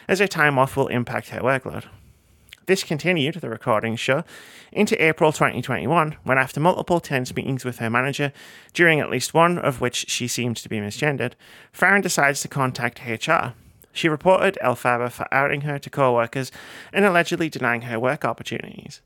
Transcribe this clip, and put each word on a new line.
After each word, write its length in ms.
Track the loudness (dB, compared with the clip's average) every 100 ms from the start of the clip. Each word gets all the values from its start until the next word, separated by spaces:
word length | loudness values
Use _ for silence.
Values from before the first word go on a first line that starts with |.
| -2
as 100 | 0
her 80 | 0
time 300 | 2 2 4
off 180 | 2 2
will 120 | 0
impact 420 | 0 -2 -4 -6
her 100 | -4
workload. 460 | 0 0 -2 -10 -12 -18 -20 _ _ _ _ -8 0
This 140 | 0
continued, 500 | 0 -4 0 0 0
the 160 | -4 -8
recordings 500 | -6 0 0 0 -2
show, 240 | 0 0 -2 -12 -20 -20 -6
into 320 | 0 2 4
April 280 | 2 4 2
twenty 280 | 4 0 0
twenty-one, 580 | -4 -2 0 0 0 -2
when 140 | 0 2
after 220 | 2 2
multiple 400 | 2 2 0 -2
tense 360 | 0 -4 -4 -6
meetings 300 | -4 -4 -6
with 140 | -6
her 100 | -2
manager, 420 | 0 0 -2 -4 -6 -18 -20 -8 2
during 240 | 4 4
at 100 | 2
least 240 | -2 0
one 240 | 4 4 2
of 240 | -2 0
which 260 | -2 -4 -6
she 200 | -4 -4
seemed 300 | -4 -4 -4
to 120 | -6
be 80 | -6
misgendered, 540 | -6 -2 0 0 -4 -8 -20 -20 -20
Farron 300 | -2 2 2
decides 380 | 2 2 2 0
to 60 | -4
contact 540 | -2 -2 -2 -4 -4
H 240 | -8 -4 0
R. 280 | 0 0 -8 -18 -20 -16
She 160 | -2 0
reported 520 | 2 4 4 4 0
Elphaba 480 | 0 0 0 0 -2
for 160 | -6 -2
outing 280 | 0 0 -2
her 180 | -4 -8
to 100 | -6
co-workers 640 | 0 2 4 0 -2 -8 -10 -18 -20 -6
and 120 | 2 4
allegedly 440 | 4 2 0 -2
denying 320 | -2 -2 -2
her 180 | -2 -2
work 240 | 0 0
opportunities. 800 | -2 -6 -8 -10 -10 -14 -18 -20